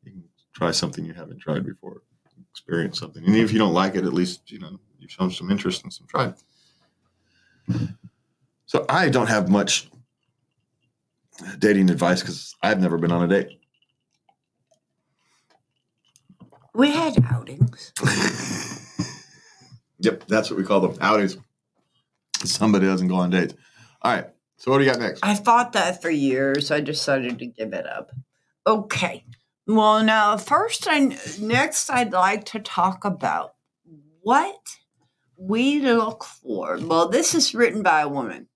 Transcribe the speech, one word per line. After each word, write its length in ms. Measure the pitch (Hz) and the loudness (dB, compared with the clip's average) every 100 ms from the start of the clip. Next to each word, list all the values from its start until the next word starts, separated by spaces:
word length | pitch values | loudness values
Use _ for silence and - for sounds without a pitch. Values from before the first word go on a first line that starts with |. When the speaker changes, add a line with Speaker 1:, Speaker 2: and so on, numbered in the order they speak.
Speaker 1:
You 80 | - | -20
can 120 | 98 82 _ _ | -20 -20 _ _
try 180 | - 85 | -6 -2
something 320 | 82 82 - | -2 -4 -8
you 100 | 82 | -12
haven't 260 | 82 80 85 | -14 -18 -16
tried 260 | - 76 - | -6 -6 -6
before, 380 | - - - _ _ _ _ - | -10 -18 -20 _ _ _ _ -20
experience 480 | - - 85 82 - | -20 -6 -4 -4 -8
something. 260 | 78 76 85 | -14 -6 2
And 100 | 107 | 2
if 160 | 110 | 4
you 80 | 107 | 4
don't 140 | 107 | 4
like 220 | 85 95 95 | 4 0 0
it, 100 | 90 | -2
at 80 | |
least, 360 | 71 90 - - | 0 -2 -4 -16
you 80 | - | -18
know, 200 | 82 95 _ _ | -18 -18 _ _
you've 120 | 139 | -20
shown 200 | - 92 | -6 -6
some 180 | - 87 | -4 -4
interest 320 | 101 92 92 | -2 -2 -6
and 80 | - | -10
some 160 | - _ | -20 _
try. 260 | - 131 185 _ _ _ _ _ _ _ _ _ _ _ _ - 120 - - - _ _ _ _ _ _ | -4 -4 -6 _ _ _ _ _ _ _ _ _ _ _ _ -6 -4 -4 -8 -20 _ _ _ _ _ _
So 180 | 127 - | -4 0
I 200 | 156 170 | 2 4
don't 180 | 127 113 | 2 2
have 220 | 107 90 | 0 4
much 400 | 101 98 - - - _ _ _ _ _ _ _ _ _ _ _ _ _ - 87 95 | 2 2 -2 -4 -20 _ _ _ _ _ _ _ _ _ _ _ _ _ -20 -16 -2
dating 300 | 107 101 92 | 2 6 4
advice 320 | 80 87 90 | 4 2 2
'cause 340 | - 80 - - | -2 -10 -14 -4
I've 180 | 95 104 | -2 0
never 180 | 92 82 | 0 0
been 140 | 85 | 0
on 120 | 87 | 2
a 40 | 85 | 2
date. 320 | 98 95 - _ _ _ _ _ _ _ _ _ _ _ _ _ _ _ _ _ _ _ _ _ _ _ _ _ _ _ _ - _ _ | 2 0 -12 _ _ _ _ _ _ _ _ _ _ _ _ _ _ _ _ _ _ _ _ _ _ _ _ _ _ _ _ -20 _ _
Speaker 2:
We 180 | 214 277 | 2 2
had 320 | 294 330 - 120 | 4 2 4 2
outings. 640 | 123 - 139 123 - - - | 2 -6 -2 -2 -2 -14 -4
Speaker 1:
<laughs> 40 | 135 131 - - - - - - - - - 906 855 _ _ _ - - _ _ | -2 0 -2 -4 -8 -8 -10 -14 -18 -10 -10 -10 -20 _ _ _ -20 -20 _ _
Yep, 280 | 98 - - | -2 -2 -2
that's 240 | 107 107 | -2 0
what 80 | - | -4
we 60 | 95 | 2
call 160 | 98 | 2
them, 160 | 90 71 | 2 0
outings. 380 | 98 107 98 - - _ _ _ _ _ _ _ _ - | 2 2 2 -4 -18 _ _ _ _ _ _ _ _ -8
Somebody 420 | 95 - 110 101 95 | -4 0 2 4 4
doesn't 220 | 92 90 | 2 0
go 80 | 92 | 0
on 140 | 90 | 2
dates. 240 | 90 85 - _ _ - _ | 2 0 -6 _ _ -20 _
All 120 | - | -2
right, 140 | 107 - _ _ _ | -2 -4 _ _ _
so 120 | - | 0
what 80 | 135 | 2
do 60 | |
you 80 | 139 | 4
got 80 | 120 | 2
next? 220 | 113 - | -2 -2
Speaker 2:
I 100 | 190 208 | -2 0
fought 360 | - 233 240 | 4 2 2
that 280 | 208 175 185 | 0 -2 -2
for 80 | 170 | -2
years. 580 | 156 139 131 135 139 123 | 0 0 0 0 0 0
I 120 | 147 | -2
decided 580 | 143 147 - 135 123 120 | -2 -4 -2 -2 -2 -8
to 60 | 123 | -12
give 280 | - 110 | -10 -8
it 140 | 95 - | -8 -8
up. 240 | - - 123 - _ _ _ - | -12 -12 -18 -20 _ _ _ 0
Okay. 560 | 220 208 - 175 135 - 117 _ _ - | 0 -2 -4 -4 -6 -18 -20 _ _ 0
Well, 380 | 220 214 214 | 4 6 4
now, 320 | 220 220 208 214 | 4 4 4 0
first, 480 | - 294 440 - - | 0 0 0 -4 0
I, 300 | 302 269 - - 202 | 2 2 0 -12 -8
next, 500 | 214 240 311 - - | -2 0 0 -2 -2
I'd 220 | 254 233 | 0 0
like 320 | 185 185 214 214 | 2 2 2 -6
to 120 | 220 | -10
talk 460 | 202 - 180 185 208 | -6 0 0 0 -6
about 500 | 175 - 80 - _ _ _ 170 156 147 160 | -4 -2 -4 -6 _ _ _ _ -20 _ _
what 380 | 190 269 370 - - - _ _ _ _ _ _ | 2 2 2 -8 -20 -20 _ _ _ _ _ _
we 420 | 185 220 262 294 | -4 0 2 2
look 460 | 269 233 220 - - | 4 2 2 -6 -16
for. 520 | - 131 104 80 87 | -18 -8 -6 -4 -4
Well, 280 | 165 165 170 | 0 2 4
this 260 | 233 330 | 2 2
is 220 | 339 - 220 | 2 0 2
written 260 | 233 214 | 0 2
by 180 | 190 156 | 2 2
a 80 | 147 | 2
woman 380 | 139 113 71 - | -2 -6 -10 -18